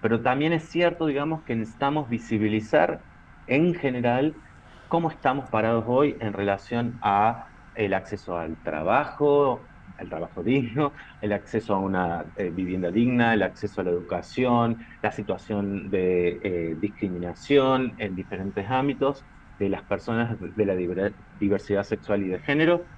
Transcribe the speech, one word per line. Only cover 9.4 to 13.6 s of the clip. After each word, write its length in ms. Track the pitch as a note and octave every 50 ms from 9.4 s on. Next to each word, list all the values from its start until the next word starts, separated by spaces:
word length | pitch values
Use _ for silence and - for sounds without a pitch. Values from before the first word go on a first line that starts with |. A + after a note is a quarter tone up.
| C#3+ C3+ B2 A#2+ - - - - - - - -
el 120 | F2+ -
trabajo 320 | - D#2+ E2+ - - F#2 E2+
digno, 500 | G2+ B2+ C#3 B2 A2+ G#2 C#3 D3+ C#3+ - - - - - - -
el 100 | G#2+ G#2
acceso 420 | G2 - - - A2+ G#2 - G#2
a 40 | F#2+
una, 480 | F#2+ F#2+ F#2+ F#2 F#2 F2 E2+ E2 D#2 D#2 -
eh, 140 | - G2+ F2+ E2
vivienda 360 | F2+ F#2 F2+ F#2 F#2 F#2 F2
digna, 420 | F2 A2 A#2+ B2 B2+ B2 A#2 A#2 A2+
el 100 | G#2+ F#2+
acceso 380 | F#2 - -